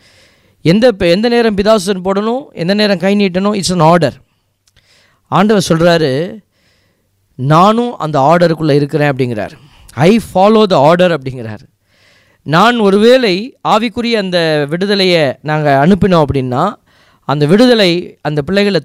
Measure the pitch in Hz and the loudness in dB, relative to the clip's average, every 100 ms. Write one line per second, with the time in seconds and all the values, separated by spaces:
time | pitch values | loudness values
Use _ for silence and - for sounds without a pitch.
0 | _ _ _ _ _ _ 147 202 247 196 | _ _ _ _ _ _ 0 2 2 2
1 | 175 175 240 240 226 196 208 220 175 185 | 0 0 0 0 0 0 0 0 0 -6
2 | 185 196 220 254 294 - 170 208 214 185 | -4 -4 -4 -6 -10 -8 -4 0 0 0
3 | 190 208 196 175 202 214 156 180 156 175 | 0 0 0 -2 -4 -4 -4 0 2 2
4 | 139 - _ _ _ _ _ _ _ _ | 0 -6 _ _ _ _ _ _ _ _
5 | _ _ - 147 214 208 - 160 170 170 | _ _ -4 -2 2 0 0 0 2 2
6 | 151 131 185 220 _ _ _ _ _ _ | 0 -2 -6 -12 _ _ _ _ _ _
7 | _ _ _ - 131 156 196 226 240 - | _ _ _ -8 0 2 2 0 -4 -6
8 | 156 147 139 175 175 156 156 143 143 156 | -6 0 2 2 2 0 0 0 0 -2
9 | 147 131 123 107 90 - - _ - - | -2 -2 -4 -4 -8 -14 -20 _ -16 -2
10 | 165 226 - 185 202 220 214 165 147 175 | 2 2 -2 0 2 2 2 2 2 2
11 | 180 160 131 123 110 107 _ _ _ _ | 2 -2 -8 -12 -14 -14 _ _ _ _
12 | _ _ _ _ - 160 220 240 202 202 | _ _ _ _ -4 2 2 2 2 4
13 | 226 262 226 180 254 _ 156 208 233 240 | 4 4 2 -2 -6 _ -2 -2 -2 -6
14 | 233 220 190 175 160 151 143 170 202 196 | -4 -4 -2 -2 0 -2 -2 -4 -2 0
15 | 185 170 139 120 156 156 147 135 151 196 | 0 2 0 -4 -6 -2 0 2 2 2
16 | 202 170 139 139 127 123 185 - _ _ | 2 0 0 -2 -4 -4 -4 -6 _ _
17 | _ _ - 147 147 208 247 226 185 175 | _ _ -8 0 2 4 4 4 2 0
18 | - - 151 147 143 196 202 175 | -6 -10 -6 -6 -2 -2 0 -2